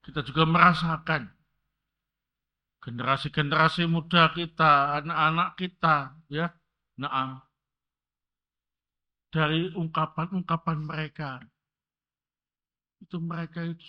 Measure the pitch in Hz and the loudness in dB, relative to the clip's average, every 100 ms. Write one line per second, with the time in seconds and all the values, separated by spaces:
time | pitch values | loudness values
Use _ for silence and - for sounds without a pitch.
0 | - 143 123 151 160 170 175 160 165 156 | -8 -8 -4 0 2 6 6 4 0 -4
1 | - 156 110 _ _ _ _ _ _ _ | -2 -4 -4 _ _ _ _ _ _ _
2 | _ _ _ _ _ _ _ _ - 120 | _ _ _ _ _ _ _ _ -12 -6
3 | 123 135 147 - 143 156 160 - 170 165 | -2 -2 0 -2 0 4 2 2 0 0
4 | 165 175 160 170 165 - 160 143 143 147 | 2 4 4 2 -8 2 6 6 4 -2
5 | 147 160 156 165 180 - 185 _ 165 147 | -2 0 2 2 -2 -4 -8 _ 2 2
6 | 135 139 _ 143 170 _ _ _ _ - | 0 -16 _ -4 -4 _ _ _ _ -10
7 | 139 131 135 131 _ _ _ _ _ _ | -6 -4 -4 -8 _ _ _ _ _ _
8 | _ _ _ _ _ _ _ _ _ _ | _ _ _ _ _ _ _ _ _ _
9 | _ _ _ 160 151 160 185 170 165 160 | _ _ _ -2 0 0 -2 -4 -4 -4
10 | 156 - 170 185 175 165 - 156 151 156 | -4 -4 -4 -6 -4 -4 -2 -6 -6 -8
11 | 151 - 147 127 - _ _ _ _ _ | -8 -8 -10 -10 -18 _ _ _ _ _
12 | _ _ _ _ _ _ _ _ _ _ | _ _ _ _ _ _ _ _ _ _
13 | - 180 170 165 160 170 170 165 | -12 -8 -6 -6 -8 -6 -8 -8